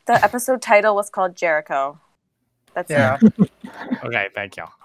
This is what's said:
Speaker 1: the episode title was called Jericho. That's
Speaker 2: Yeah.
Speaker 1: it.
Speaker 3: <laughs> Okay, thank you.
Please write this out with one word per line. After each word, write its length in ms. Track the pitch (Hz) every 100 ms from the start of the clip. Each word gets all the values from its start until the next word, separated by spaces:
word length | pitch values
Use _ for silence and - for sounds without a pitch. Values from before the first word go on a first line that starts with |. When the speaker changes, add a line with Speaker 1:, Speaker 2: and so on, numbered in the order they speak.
| -
Speaker 1:
the 160 | 233
episode 400 | 208 247 262 247
title 340 | 233 208 214 202
was 140 | 208
called 280 | - 185 180
Jericho. 600 | 175 151 151 143 139 156 _ _ _ _ _ _ _
That's 180 | 180 -
Speaker 2:
Yeah. 260 | 151 131 135
Speaker 1:
it. 300 | 220 - - _
Speaker 3:
<laughs> 60 | - - - -
Okay, 240 | 120 117 98 104
thank 220 | 101 -
you. 60 | 82 _